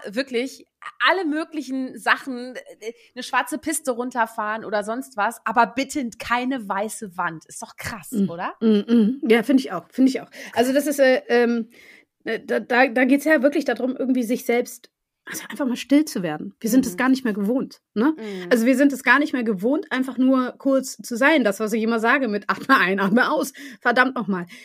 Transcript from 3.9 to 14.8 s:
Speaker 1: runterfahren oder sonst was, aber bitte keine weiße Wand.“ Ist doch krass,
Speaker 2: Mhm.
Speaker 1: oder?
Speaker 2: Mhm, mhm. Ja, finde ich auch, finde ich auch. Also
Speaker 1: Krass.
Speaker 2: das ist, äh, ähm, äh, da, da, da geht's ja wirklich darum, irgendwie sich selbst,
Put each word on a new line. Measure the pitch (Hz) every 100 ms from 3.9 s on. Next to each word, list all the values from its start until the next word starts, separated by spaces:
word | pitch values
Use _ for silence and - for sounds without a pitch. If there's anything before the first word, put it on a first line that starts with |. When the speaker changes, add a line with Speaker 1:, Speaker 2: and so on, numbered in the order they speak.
Speaker 1:
runterfahren | 233 247 247 226 - 214 220
oder | - 208
sonst | 208 233 262 -
was, | 208 226
aber | - 220 233
bitte | 233 269 302 240 -
keine | - 240 254 269 202
weiße | 196 214 - 208 170
Wand.“ | 175 160 _
Ist | -
doch | 226 -
krass, | - 220 -
Speaker 2:
Mhm. | 220 190
Speaker 1:
oder? | 170 196 -
Speaker 2:
Mhm, | 226 208 208
mhm. | 233 214 269 262
Ja, | 233
finde | 220 262
ich | 262
auch, | 175 -
finde | - 262
ich | -
auch. | - - -
Also | - 247
Speaker 1:
Krass. | 269
Speaker 2:
das | 285
ist, | 285
äh, | 262 254 -
ähm, | 240 233 233 226 _ - - _ _
äh, | - 226
da, | - 240
da, | 202 240 269
da | 226
geht's | 254 285
ja | 302 311
wirklich | 262 302 277
darum, | 233 247 -
irgendwie | 254 262
sich | 220 254
selbst, | - 240 247 -